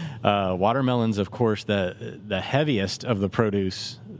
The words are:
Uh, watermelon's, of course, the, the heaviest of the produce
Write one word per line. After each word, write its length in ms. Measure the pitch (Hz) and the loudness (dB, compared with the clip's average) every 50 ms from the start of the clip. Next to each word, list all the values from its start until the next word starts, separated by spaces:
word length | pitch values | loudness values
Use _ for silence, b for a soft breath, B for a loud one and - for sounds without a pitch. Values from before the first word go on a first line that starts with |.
| 170 156 135 113 - | -8 -8 -6 -2 2
Uh, 300 | 107 101 101 98 92 92 90 | 2 4 4 2 2 2 2
watermelon's, 600 | 95 107 117 139 135 127 123 123 113 113 110 101 | 2 2 4 4 2 2 2 2 2 2 2 0
of 120 | 98 - | -2 -2
course, 340 | - - 123 113 107 104 - | 0 0 2 2 2 0 0
the, 540 | - 104 101 95 90 - - - 113 - - 95 | -2 0 0 0 0 -2 -6 -10 -12 -12 -12 -8
the 140 | 104 104 92 | -6 -4 -4
heaviest 640 | 92 - - 135 156 151 135 101 98 95 - - - | -2 0 0 2 2 2 2 2 0 0 -2 -4 -2
of 160 | 123 120 98 | -2 0 0
the 80 | 101 92 | 0 0
produce 720 | - - 117 107 98 101 98 95 - - - - - - - - 202 139 | 2 2 2 2 2 0 0 0 -2 -4 -8 -10 -12 -14 -16 -16 -14 -8